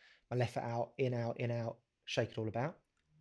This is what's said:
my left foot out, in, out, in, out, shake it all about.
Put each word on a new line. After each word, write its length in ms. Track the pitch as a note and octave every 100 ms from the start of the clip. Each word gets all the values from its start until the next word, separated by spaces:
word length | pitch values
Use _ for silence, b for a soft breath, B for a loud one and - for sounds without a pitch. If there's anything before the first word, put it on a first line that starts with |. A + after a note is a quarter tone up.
| b b b
my 60 | B2
left 180 | A#2
foot 80 | C3+
out, 280 | B2 A#2 A#2+ -
in, 160 | B2+
out, 260 | B2 A#2 -
in, 100 | A#2+
out, 280 | A#2 A2+ - _ _
shake 260 | - - A#2
it 80 | -
all 100 | A2
about. 280 | A2+ C#3+ - _ _ _ _